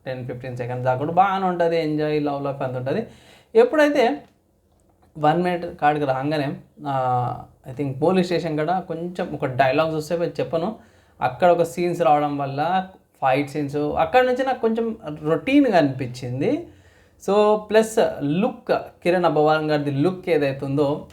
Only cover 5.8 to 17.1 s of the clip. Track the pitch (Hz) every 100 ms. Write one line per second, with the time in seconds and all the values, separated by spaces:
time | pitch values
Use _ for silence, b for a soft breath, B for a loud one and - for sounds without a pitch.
5.8 | 147 151 139 131 147 151 139 185 - -
6.8 | 147 135 127 123 120 - - _ 139 127
7.8 | 139 127 160 190 180 165 165 147 151 185
8.8 | - 165 175 180 175 147 139 127 135 143
9.8 | 160 160 151 170 165 - 131 165 190 220
10.8 | b b b b 135 131 180 170 165 -
11.8 | 175 170 160 147 147 143 139 135 165 190
12.8 | 190 - _ - 135 139 143 156 139 147
13.8 | 147 - 165 254 254 247 262 254 226 226
14.8 | 226 220 156 156 151 156 - 285 262 180
15.8 | 143 123 123 - 123 127 190 320 - B
16.8 | B B B